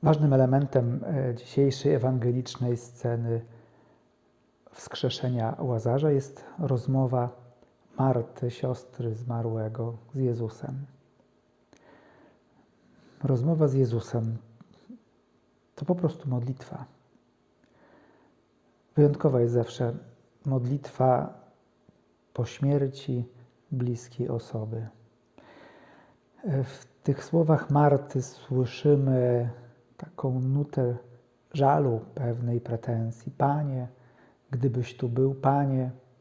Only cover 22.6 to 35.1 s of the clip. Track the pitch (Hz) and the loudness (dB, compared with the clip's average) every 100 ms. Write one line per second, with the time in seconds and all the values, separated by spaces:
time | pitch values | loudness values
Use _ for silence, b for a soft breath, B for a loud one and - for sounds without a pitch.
22.6 | 139 143 135 135 - 127 120 b b _ | 0 2 0 -4 -6 -6 -6 b b _
23.6 | _ 131 123 120 - - 120 120 - 113 | _ -4 -2 -4 -8 -6 -4 -4 -6 -8
24.6 | 107 113 113 - _ _ _ - B B | -6 -8 -10 -14 _ _ _ -20 B B
25.6 | B B B B B B _ _ 233 139 | B B B B B B _ _ -4 -2
26.6 | 127 - - _ - 139 - 165 156 156 | -2 -8 -20 _ -2 -2 0 0 4 2
27.6 | - 143 147 139 139 135 127 - - 127 | 4 4 6 4 0 -6 -6 -12 -4 -2
28.6 | 123 - 151 143 135 131 123 123 120 B | -2 0 4 4 4 2 4 2 0 B
29.6 | B B _ _ - - 135 127 127 139 | B B _ _ -18 -6 -4 -2 0 0
30.6 | 143 - 123 120 - - _ _ _ 147 | 0 0 -2 -2 -10 -20 _ _ _ 2
31.6 | 139 151 139 113 - - 123 120 120 120 | 4 4 2 0 -4 -6 -4 -2 -2 -2
32.6 | 120 117 - 117 113 113 - - 139 143 | -2 -6 -2 -2 -2 -6 -12 -2 0 0
33.6 | 147 131 123 b b b b b _ 127 | -2 -4 -8 b b b b b _ -2
34.6 | 131 120 120 - 123 | 0 0 -4 -4 -4